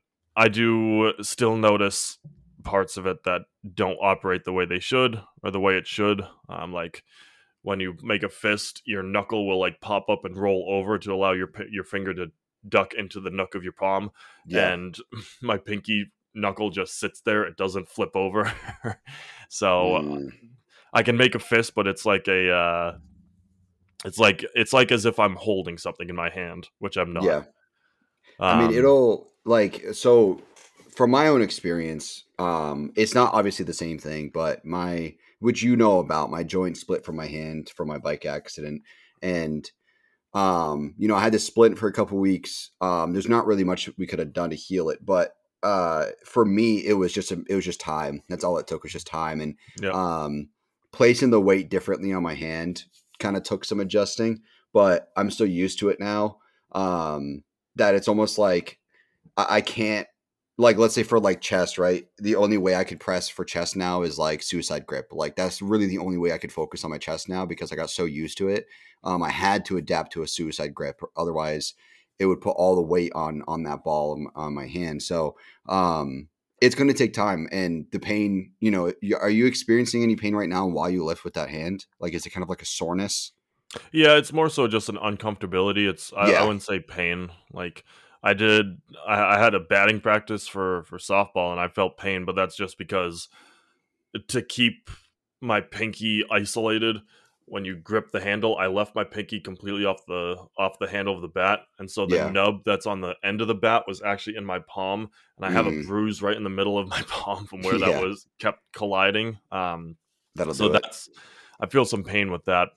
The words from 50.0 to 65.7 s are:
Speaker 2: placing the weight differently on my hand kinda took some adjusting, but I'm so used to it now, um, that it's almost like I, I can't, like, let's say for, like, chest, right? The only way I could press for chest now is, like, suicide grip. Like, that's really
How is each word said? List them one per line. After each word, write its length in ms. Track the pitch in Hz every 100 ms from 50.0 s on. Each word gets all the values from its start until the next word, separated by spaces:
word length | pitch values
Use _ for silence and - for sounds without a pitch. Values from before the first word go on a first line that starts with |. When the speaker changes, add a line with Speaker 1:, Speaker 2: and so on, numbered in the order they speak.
| 90 82 76 73 73 _ _ _ _
Speaker 2:
placing 380 | - 123 123 131
the 100 | 110
weight 280 | 98 98 85
differently 440 | 95 - 95 98
on 100 | 92
my 120 | 85
hand 500 | 73 80 80 85 87 - _ _ -
kinda 220 | 104 98
took 240 | - 98
some 160 | - 101
adjusting, 600 | 95 107 98 - 113 113 _ _ _
but 380 | 107 98 87 - -
I'm 140 | 101
so 120 | -
used 380 | 104 87 92 -
to 80 | 101
it 100 | 92
now, 400 | 101 104 107 104 _ _ _
um, 720 | 95 95 87 78 76 71 71 - _ _
that 200 | - 104 98
it's 100 | 110
almost 300 | 104 107 -
like 400 | 101 90 - - _ _ _ _ _ -
I, 200 | - 107
I 40 |
can't, 460 | 110 - 107 104 - _ _ _ _ -
like, 180 | 120 104
let's 160 | 113
say 80 | 117
for, 160 | 107 117
like, 200 | 101 90
chest, 380 | - 95 87 -
right? 300 | 90 90 - -
The 180 | 104 104
only 220 | 104 107
way 160 | 92 90
I 80 |
could 160 | 92 85
press 280 | - 90 -
for 160 | -
chest 320 | 87 85 87 98
now 260 | 90 90
is, 160 | 85 73
like, 240 | 78 78
suicide 440 | - 85 78 76 -
grip. 220 | 67 -
Like, 240 | 78 76 82
that's 260 | 92 -
really 240 | 98